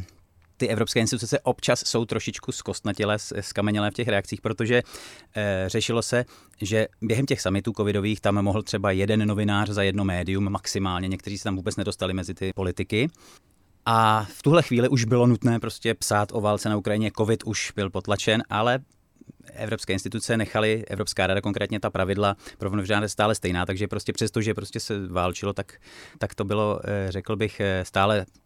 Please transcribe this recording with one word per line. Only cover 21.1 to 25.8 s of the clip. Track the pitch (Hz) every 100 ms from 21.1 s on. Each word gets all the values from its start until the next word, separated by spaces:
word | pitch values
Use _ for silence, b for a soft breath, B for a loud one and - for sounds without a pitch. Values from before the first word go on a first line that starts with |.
| - 92
rada | 98
konkrétně, | 101 98 101 107
ta | 107
pravidla | 95 95 98 101 98 B B
pro | 101
novináře | 101 95 104 104
stále | - 107 107
stejná, | 92 90 90
takže | 95 101
prostě | 101 -
přesto, | - 110 120
že | 110
prostě | 104 98 113
se | - 101 95
válčilo, | 90 90 90 98
tak, | 98 - -